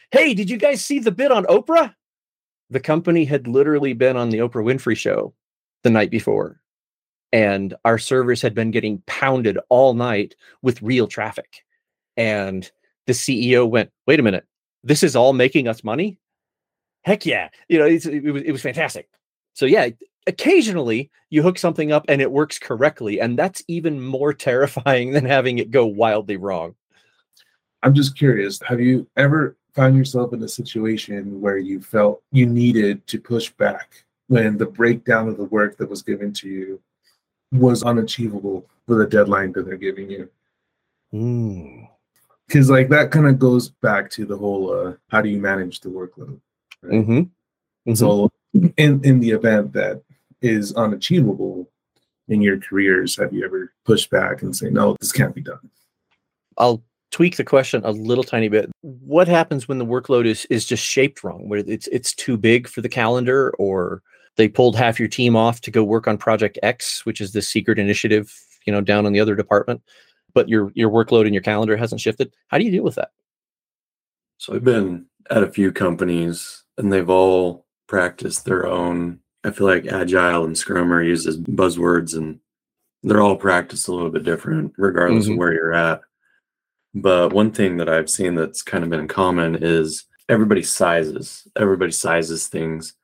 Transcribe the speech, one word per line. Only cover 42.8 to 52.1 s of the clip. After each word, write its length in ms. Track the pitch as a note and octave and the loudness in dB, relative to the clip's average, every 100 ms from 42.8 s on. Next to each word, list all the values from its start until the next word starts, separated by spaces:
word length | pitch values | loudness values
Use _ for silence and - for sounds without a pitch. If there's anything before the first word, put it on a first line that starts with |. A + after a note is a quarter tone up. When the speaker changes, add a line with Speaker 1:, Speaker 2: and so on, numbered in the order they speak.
| C3 | 6
Speaker 2:
that 220 | D3 D3 | 4 4
kinda 220 | D#3 D3 | 4 4
goes 360 | C3+ C3 B2 A#2+ | 6 4 4 0
back 400 | _ A2+ G2+ G2+ | _ -2 -2 -4
to 140 | - G#2 | -8 -10
the 120 | G2 | -6
whole, 360 | G2+ G2 F#2 | -4 -4 -4
uh, 200 | F2 F2+ F2+ _ | -4 -6 -10 _
how 120 | A2 | 0
do 80 | G#2+ | 0
you 100 | G2+ | -2
manage 420 | G2 G2 F#2 - | -2 -4 -6 -12
the 80 | F#2+ | -14
workload, 500 | F#2 F2+ - - C2+ _ _ _ - | -12 -14 -16 -18 -20 _ _ _ -20
right? 120 | - | -2
Speaker 1:
Mm-hmm. 260 | A2 G#2+ A#2+ | 0 2 2
Mm-hmm. 760 | F3+ _ _ _ _ _ - | 0 _ _ _ _ _ -4
Speaker 2:
So 380 | A2+ - G#2 G2+ - _ G3+ E3+ - | 2 2 4 0 -2 _ 2 4 4
in, 260 | D3+ C#3 C#3 | 4 4 4
in 140 | B2+ | 4
the 100 | A2+ | 4
event 440 | A2 A2+ G#2+ G2+ | 2 4 2 2
that 280 | G2+ G2 G2 - _ _ _ | -2 -4 -6 -14 _ _ _
is 320 | B2 A2 G2+ | 0 0 -2
unachievable 960 | A#2 G#2+ G2+ - F3 A#2 F#2+ F#2+ F#2 F2+ _ _ _ _ | -2 -2 -2 0 2 2 0 -6 -8 -14 _ _ _ _